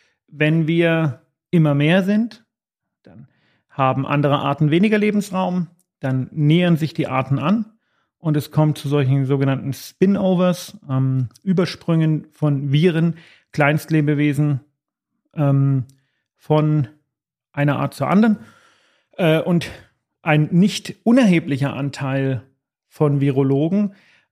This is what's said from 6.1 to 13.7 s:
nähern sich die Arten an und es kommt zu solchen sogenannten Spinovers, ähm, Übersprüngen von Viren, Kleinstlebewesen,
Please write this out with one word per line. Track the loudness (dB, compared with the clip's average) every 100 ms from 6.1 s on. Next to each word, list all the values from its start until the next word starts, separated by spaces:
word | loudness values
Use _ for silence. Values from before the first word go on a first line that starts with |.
| -4 -4
nähern | -2 2 2 2 0
sich | -2 -4
die | -4
Arten | -4 -2 -2
an | 0 -2 -4 _ _ _ _ _
und | -4 -4
es | -2
kommt | 0 0 0
zu | -2
solchen | -2 0 0 0
sogenannten | 0 0 -2 -6
Spinovers, | -10 -12 -2 0 0 0 0 0 -2 -8 -16 -6
ähm, | -2 0 -2 -4 -6
Übersprüngen | -4 -2 -2 -4 -2 0 0 -2 -4
von | -4 -2 -2 0
Viren, | 0 2 2 -2 -2 -12 _ _
Kleinstlebewesen, | -2 0